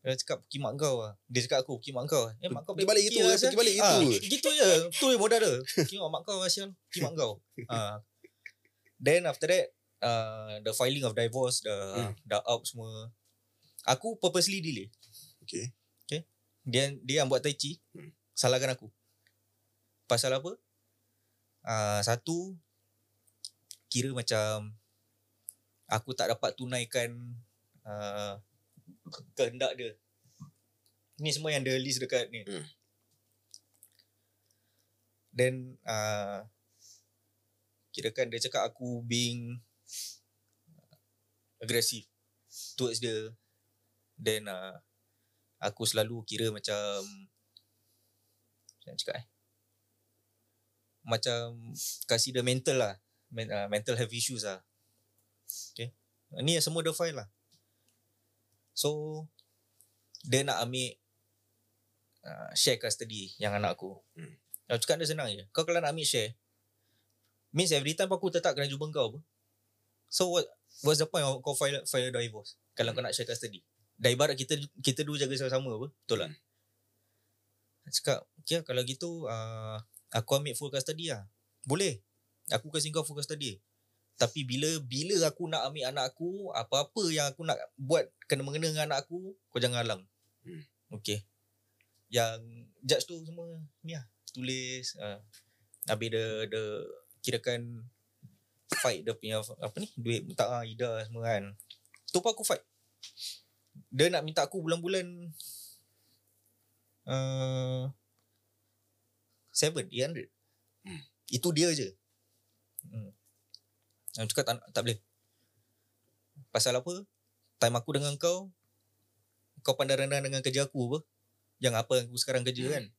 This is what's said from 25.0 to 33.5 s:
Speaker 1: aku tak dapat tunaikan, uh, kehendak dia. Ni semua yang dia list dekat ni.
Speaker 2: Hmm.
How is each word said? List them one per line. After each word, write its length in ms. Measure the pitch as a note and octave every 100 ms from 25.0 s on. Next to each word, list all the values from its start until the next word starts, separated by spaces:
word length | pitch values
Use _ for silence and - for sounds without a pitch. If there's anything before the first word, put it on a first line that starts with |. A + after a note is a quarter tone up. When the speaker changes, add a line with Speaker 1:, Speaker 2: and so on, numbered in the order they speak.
| _ _ _ _ - - _ _
Speaker 1:
aku 300 | _ A2 -
tak 160 | B2+ -
dapat 240 | A#2 A#2+
tunaikan, 560 | - B2+ B2+ A#2 B2+ A#2+ A#2+ A#2+ A#2+ - _ _ _
uh, 560 | - G#2 G#2 G#2 G#2 G2+ - _ _ - - - - - C3
kehendak 400 | - A#2+ B2 C3
dia. 160 | B2+ A#2 - _ _ _ _ - _ _ _ _ _ _ -
Ni 120 | D3+
semua 200 | C#3+ D#3
yang 100 | D3
dia 140 | C3 C3
list 220 | C3+ B2+
dekat 320 | B2+ B2+ A#2+
ni. 100 | A#2
Speaker 2:
Hmm. 220 | G2+ F#2 D2+ _ _ _ _ _ _ _ _